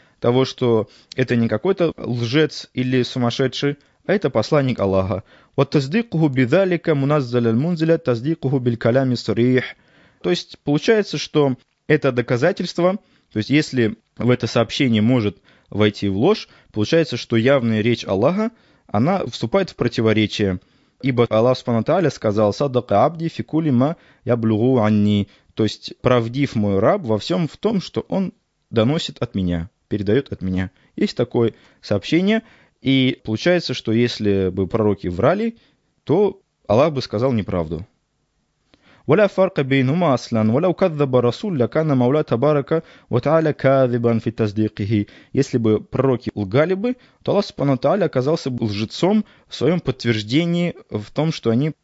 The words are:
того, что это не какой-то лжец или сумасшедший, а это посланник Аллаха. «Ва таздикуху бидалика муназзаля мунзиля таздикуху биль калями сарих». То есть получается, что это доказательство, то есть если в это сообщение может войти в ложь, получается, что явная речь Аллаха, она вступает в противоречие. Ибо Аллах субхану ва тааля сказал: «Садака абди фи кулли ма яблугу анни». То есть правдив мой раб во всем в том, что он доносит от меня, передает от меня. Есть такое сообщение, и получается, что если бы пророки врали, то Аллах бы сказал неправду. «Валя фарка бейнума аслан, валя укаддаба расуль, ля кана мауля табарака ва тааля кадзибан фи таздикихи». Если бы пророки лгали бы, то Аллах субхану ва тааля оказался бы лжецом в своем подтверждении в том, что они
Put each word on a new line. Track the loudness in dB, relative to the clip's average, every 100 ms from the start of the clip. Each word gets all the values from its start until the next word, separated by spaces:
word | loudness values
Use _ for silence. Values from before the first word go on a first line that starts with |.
| _ _
того, | 0 2 0
что | 0 0 2 0 _ _ -6
это | -2 0
не | 0
какой-то | 0 -2 0 -2 -2
лжец | -8 -4 -2 0 0 -2 -10
или | -6 0 0
сумасшедший, | 0 -2 -2 0 -2 -2 -4 -4 _ _ -4
а |
это | -2 0
посланник | -2 0 0 0 0
Аллаха. | 0 0 0 -4 -8 -20 _ -2
«Ва | 0
таздикуху | 0 0 -2 -2 0 0
бидалика | 2 2 2 2 0 0
муназзаля | 0 0 0 0 0 0
мунзиля | 0 0 0 0 2
таздикуху | 0 -2 -2 -4 -2 0
биль | 0 0
калями | 0 2 0 -2
сарих». | -2 0 2 2 0 -12 _ _ _ _
То | -4
есть | -4 -6 -10
получается, | -2 0 2 2 0 -6
что | -2 0 0 -2 _ _ 0
это | 0 2
доказательство, | 0 -2 0 0 -2 -6 0 0 0 -8 _ _
то | -6
есть | 0
если | 0 0 0 0 -2 _ -4
в | 0
это | 0 0
сообщение | -2 -2 0 2 2
может | 4 2 0 -4 _ _ _
войти | 0 0 0 -4
в | 0
ложь, | 0 0 -4 _ _
получается, | -6 0 2 0 -6
что | -2 0
явная | 2 2 2 0
речь | 0 -2 -2
Аллаха, | 0 0 0 -4 -8 _ _ _
она | 0 0 0 -4
вступает | -6 -2 0 -2
в | -4
противоречие. | -4 0 2 2 0 0 -2 -2 -10 _ _ _
Ибо | -2 0 2
Аллах | 2 2 0
субхану | -2 -2
ва | 0
тааля | 0 0
сказал: | -2 -2 2 0
«Садака | 0 -2 -2 0 2 2
абди | 0 -6
фи | -6
кулли | -4 -2 0
ма | 2 0 -2 _ _ -4
яблугу | 0 2 2 2 4
анни». | 4 4 2 2 -2 _ _
То | -2
есть | -2 -2 -14 -4
правдив | 0 2 0 -2 -2 0
мой | 0 2
раб | 2 0
во | -2 -4
всем | -2 -2 -4
в | -4
том, | -2 -2
что | -4 -8
он | -6 -4 -4 -8 _ _ _
доносит | 0 2 0 -4 -8
от | -6
меня, | -2 -2 -2 -6 _ _
передает | -4 0 0 -2
от | -8
меня. | -4 -4 -4 -10 _ -4
Есть | -4 -2
такое | -2 0 0 -2 _ _
сообщение, | -4 -4 0 0 2 -2 -4 _ _ _
и | 0 2 2 -2
получается, | -6 -2 0 0 -2
что | -6 -2
если | 0 0 0 0 0 0
бы | -2 -2
пророки | 0 0 0 -4
врали, | 0 0 0 -4 -8 _ _ _ _
то | -2 0 0 -2 _ _ 0
Аллах | 2 2
бы | 0
сказал | -6 -2 0
неправду. | 0 -2 -4 -4 -8 -10 _ _ _ _ _ _ _ _ _ _ _ 0
«Валя | 2 2
фарка | 2 0 0
бейнума | 0 0 2 0 0
аслан, | 0 -2 0 2
валя | 2 0
укаддаба | 0 -2 0 0 2
расуль, | 2 -2 -6 -2
ля | 0
кана | 0 0 2
мауля | 2 2
табарака | 0 0 2 0 0 -4 -4 -20 _
ва | -4
тааля | 2 2 2
кадзибан | 0 2 4 2 2 0 0
фи | -2
таздикихи». | -2 -2 0 -2 -2 0 0 -2 -8 _
Если | -2 0 0
бы | 2 0
пророки | 0 -2 0 0 -4 -6
лгали | -2 0 0 -2
бы, | -4 -6 _ _
то | -2
Аллах | -2 -2
субхану | -4 -2
ва | 0
тааля | 0 0 0
оказался | -2 -2 -2 -4
бы | -4 -4
лжецом | -4 -6 -2 0 0 -2 _ _
в | -2
своем | 0 0
подтверждении | -2 -4 -2 -2 0 -2 0 0 -2 -6 -10
в | -10 -6
том, | -2 -2
что | -2 0
они | 0 0 -6